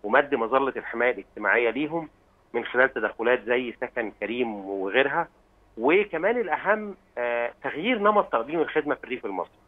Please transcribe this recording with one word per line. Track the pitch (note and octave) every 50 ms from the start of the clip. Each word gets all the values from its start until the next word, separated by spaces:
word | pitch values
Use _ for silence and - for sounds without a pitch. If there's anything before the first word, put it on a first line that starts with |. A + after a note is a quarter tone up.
| -
ومد | G#2 A2 C3+ D3 C#3 C#3+
مظلة | B2 A2+ A2 A#2+ C3 C#3 B2+ A#2+
الحماية | A2+ G#2 - - A#2 A#2+ B2+
الاجتماعية | B2 G2 G2 _ _ A2 G#2+ G2+ G2 A#2 A#2+ A#2
ليهم | A2+ B2+ D3+ D3 D#3 E3+ D#3+ - _ _ _ _ _ _ _ _ -
من | A#2+ A2+
خلال | - - A#2+ B2+ C3 -
تدخلات | B2+ G#2+ G#2 - _ A2+ A#2 B2+ B2+ G#2
زي | A2 B2 B2 C3 A#2+ G#2+ _
سكن | B2+ A#2+ _ B2 A2+ G2+ - _
كريم | G#2 G2+ A2+ B2 B2 A#2 G#2+ G2+ G2
وغيرها. | F#2+ G2 G2 F#2+ G2 F#2+ B2 C3+ C#3 C#3+ E3 E3 - _ _ _ _ _ _ _ _ _ -
وكمان | A2+ C#3+ E3 G3 G#3 G#3 - D#3+ E3+ G3+ A#3 B3
الأهم، | A3+ F3 D3+ - - F3+ G#3 G#3+ G#3+ G3+ F#3+ _ _ _ _ -
آه، | A#2+ A#2+ A#2+ A#2 A#2 A#2+ - _ -
تغيير | C3+ B2 C3+ E3+ A#3 B3+ A3
نمط | G3+ G#3 G#3+ G#3 F#3+ -
تقديم | - A#2+ A2+ C3 D#3 E3+
الخدمة | D3+ - - D#3 D3 D3 C3+
في | - -
الريف | - A#2 A2+ -
المصري. | G#2+ G2 F#2 E2+ - _ _ _